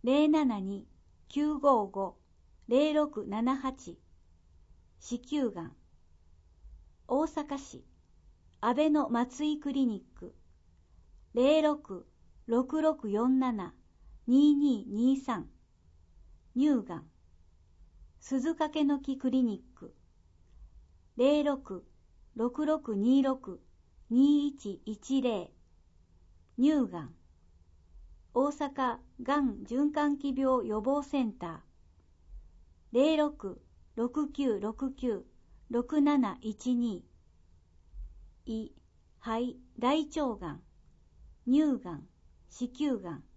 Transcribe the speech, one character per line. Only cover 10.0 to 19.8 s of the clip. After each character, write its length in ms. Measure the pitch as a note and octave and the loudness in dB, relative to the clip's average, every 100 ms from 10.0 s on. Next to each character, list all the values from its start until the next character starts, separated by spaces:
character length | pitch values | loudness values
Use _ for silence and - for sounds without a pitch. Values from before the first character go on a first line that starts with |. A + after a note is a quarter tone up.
ッ 180 | - - | -10 -20
ク。 140 | F3+ - - _ _ _ _ - _ - - | -20 -20 -20 _ _ _ _ -20 _ -20 -8
零 280 | A#3 C4 D#4 | 2 4 6
六 460 | D4+ D4 - F#3 - _ - - - | 4 0 -6 -16 -16 _ -20 -20 -2
六 360 | A#3 B3+ D#4 | 0 0 2
六 280 | D#4 D#4 G#3+ | 2 0 -2
四 300 | G#3 B3 C4 | 0 2 4
七 340 | B3+ A3 F3+ - _ _ - - - | 2 -2 -8 -14 _ _ -20 -14 2
二 280 | B3+ D4 C#4+ | 6 8 6
二 300 | C#4+ A3+ G3 | 4 0 -2
二 300 | G3+ B3 C4+ | 0 2 2
三。 320 | - G#3+ - - _ _ _ - - - - - _ A#3+ | -2 -6 -6 -18 _ _ _ -20 -20 -20 -20 -20 _ 0
乳 280 | D4 C4 | 2 2
が 140 | G3 E3 | 0 -12
ん。 120 | - _ _ - - _ _ _ - - - - | -14 _ _ -20 -20 _ _ _ -20 -20 -20 -20
鈴 360 | - C4 C4+ D#4+ | -6 -4 -2 -2
懸 280 | D4+ D#4 | -2 0
の 160 | C#4+ C#4+ | 0 0
木 180 | C#4 C4+ | -4 -4
ク 120 | C4 | 0
リ 140 | C4 | 2
ニ 180 | B3 G3+ | 2 -2
ッ 160 | - | -10
ク。 160 | - | -20